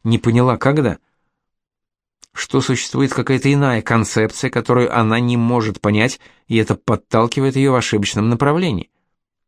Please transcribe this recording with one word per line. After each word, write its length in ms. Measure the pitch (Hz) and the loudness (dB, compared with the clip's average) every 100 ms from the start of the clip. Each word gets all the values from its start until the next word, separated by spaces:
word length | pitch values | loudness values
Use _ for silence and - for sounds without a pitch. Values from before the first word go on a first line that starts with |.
не 160 | 117 117 | -2 0
поняла, 380 | 120 117 127 117 | 2 2 2 2
когда. 420 | 131 147 123 - _ _ _ _ _ _ _ _ _ _ _ _ _ | 0 2 0 -4 _ _ _ _ _ _ _ _ _ _ _ _ _
Что 300 | - - 135 | -14 -4 -2
существует 500 | 131 127 - 127 135 | 0 -2 -2 -2 -2
какая-то 400 | 131 120 131 139 | -2 -2 0 2
иная 300 | 143 139 117 | 2 2 0
концепция, 720 | - 117 104 - 110 - 131 | 0 0 0 0 -2 -2 -4
которую 440 | 120 117 123 120 117 | -4 0 2 2 2
она 240 | 110 113 | 0 0
не 160 | 120 120 | 0 0
может 460 | 117 120 110 98 | 0 0 -2 -2
понять, 380 | 104 104 123 - - _ _ | 0 2 0 -2 -14 _ _
и 100 | 113 | -2
это 180 | 107 104 | 0 -2
подталкивает 800 | - 113 - 113 117 139 135 135 | -2 -4 0 0 0 0 -2 0
ее 160 | 139 | 2
в 40 | 127 | 0
ошибочном 540 | - 107 98 104 110 | 0 -2 -2 -2 -2
направлении. 600 | 117 143 160 180 95 - _ _ _ _ _ | 0 0 0 -2 -4 -8 _ _ _ _ _